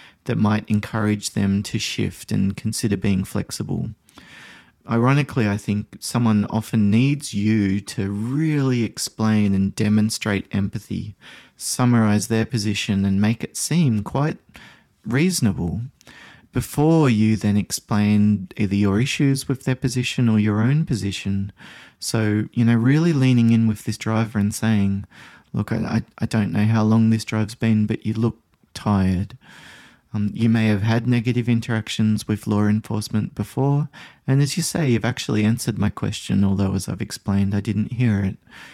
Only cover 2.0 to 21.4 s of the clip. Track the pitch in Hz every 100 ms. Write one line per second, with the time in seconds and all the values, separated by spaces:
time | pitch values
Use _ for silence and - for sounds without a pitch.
2 | 101 - - 104 98 95 110 - 113 101
3 | 101 95 95 101 - - 98 90 107 101
4 | _ - - - - - _ _ - 117
5 | 123 143 139 135 107 104 - 104 - -
6 | - 123 117 107 101 113 - 113 101 110
7 | 135 143 - 104 104 110 98 101 - -
8 | 98 101 117 139 160 147 131 123 107 -
9 | - - 110 107 101 98 98 - 107 107
10 | 107 - 110 98 - 101 98 107 - 95
11 | 101 - - - - _ - - 123 120
12 | 107 104 104 113 110 117 107 101 - 98
13 | 98 98 107 117 - - - 165 147 107
14 | 101 135 151 - _ - - - _ _
15 | 107 123 180 170 117 92 87 95 127 -
16 | - - - - _ 127 - - 151 165
17 | 143 107 110 107 104 101 95 - - 104
18 | 104 104 104 101 92 - 104 101 101 98
19 | 135 - 143 135 - 127 - 127 131 127
20 | 123 - 120 110 107 104 120 147 160 110
21 | 98 95 98 98